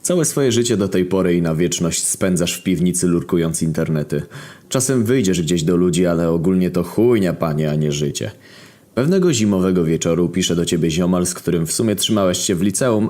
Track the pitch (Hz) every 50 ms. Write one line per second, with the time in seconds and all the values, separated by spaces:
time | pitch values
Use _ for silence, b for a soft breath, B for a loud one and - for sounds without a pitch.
0 | - - 175 180 151 131 - 147 139 127 110 117 117 117 117 95 101 92 - 95
1 | 90 90 95 95 92 90 87 87 85 82 80 78 90 85 85 - 87 82 80 -
2 | - - - - 104 92 90 82 87 87 - - - 95 92 80 87 90 85 -
3 | - 90 85 85 - - - 85 82 82 80 - 82 80 80 85 80 80 78 76
4 | 73 - 73 71 69 B B B B B B B B - - 135 120 - 135 123
5 | 110 107 127 123 92 92 90 85 82 76 87 85 76 87 90 87 90 90 82 87
6 | 90 87 85 85 85 82 82 85 80 95 95 92 90 90 80 90 85 - - -
7 | 110 123 120 107 95 87 76 - 82 80 76 76 78 76 76 78 76 76 71 73
8 | 73 71 67 - - - - B B B B B B B B B B B _ 110
9 | 131 156 190 196 180 180 147 113 110 104 101 92 90 95 92 90 85 78 80 78
10 | - 85 82 82 87 80 82 92 90 - 87 85 85 - 90 82 78 82 78 85
11 | 90 87 92 90 90 87 - - - - 85 85 82 80 - - 117 110 104 95
12 | - - 107 104 98 90 - - - - 95 82 92 104 95 - 139 127 113 107
13 | 107